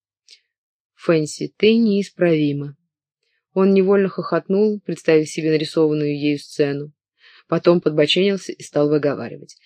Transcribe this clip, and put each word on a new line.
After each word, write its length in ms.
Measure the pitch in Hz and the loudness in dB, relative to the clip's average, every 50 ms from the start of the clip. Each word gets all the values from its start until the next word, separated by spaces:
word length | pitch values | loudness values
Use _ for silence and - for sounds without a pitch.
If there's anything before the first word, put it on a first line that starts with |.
| _ _ _ _ _ _ - _ _ _ _ _ _ _ _ _ _ _ _ | _ _ _ _ _ _ -20 _ _ _ _ _ _ _ _ _ _ _ _
«Фэнси, 600 | _ - - 165 160 151 147 - - 151 147 _ | _ -2 0 2 2 0 -2 -6 -10 -10 -10 _
ты 200 | - 202 214 226 | 0 2 4 4
неисправима». 1000 | 233 233 214 196 202 190 - _ - 180 175 160 151 151 147 143 143 143 143 143 _ _ _ _ _ _ _ _ _ _ _ _ _ _ _ - | 4 2 2 0 0 -2 -4 _ -2 0 2 2 2 2 0 -2 -4 -8 -10 -14 _ _ _ _ _ _ _ _ _ _ _ _ _ _ _ 0
Он 180 | 190 190 196 196 | 2 2 4 4
невольно 360 | 196 185 190 202 202 196 180 | 4 4 4 2 2 2 0
хохотнул, 720 | - - 165 - 175 165 - - 185 202 214 214 208 208 | -4 -6 -6 -4 -4 -4 -2 0 0 2 2 0 0 -4
представив 500 | _ - 165 - - - 160 156 156 151 | _ -10 -10 -6 0 2 2 2 2 0
себе 200 | - 175 156 156 | -6 -4 -2 0
нарисованную 680 | 156 151 156 - - 165 160 151 151 151 151 147 147 143 | 0 0 -2 -2 0 0 0 2 0 -2 -2 -4 -4 -2
ею 200 | 143 147 147 143 | -2 -2 -2 -2
сцену. 540 | - - - - 147 139 143 143 147 151 _ _ _ _ _ _ _ _ _ - _ - | -6 -14 -2 -2 -2 -2 -2 -6 -8 -12 _ _ _ _ _ _ _ _ _ -20 _ -4
Потом 320 | 165 165 - 175 170 175 | -4 0 2 4 2 4
подбоченился 720 | - 156 151 151 147 147 - 180 190 202 196 185 - - - | 2 0 0 2 0 2 2 0 0 0 -2 -4 -6 -12 -14
и 100 | _ 127 | _ -14
стал 260 | - - 151 147 147 | -6 -2 -2 0 0
выговаривать. 680 | 151 147 151 143 127 - 117 113 - 143 - _ - _ _ | 0 0 0 -2 -4 -4 -8 -12 -14 -16 -20 _ -20 _ _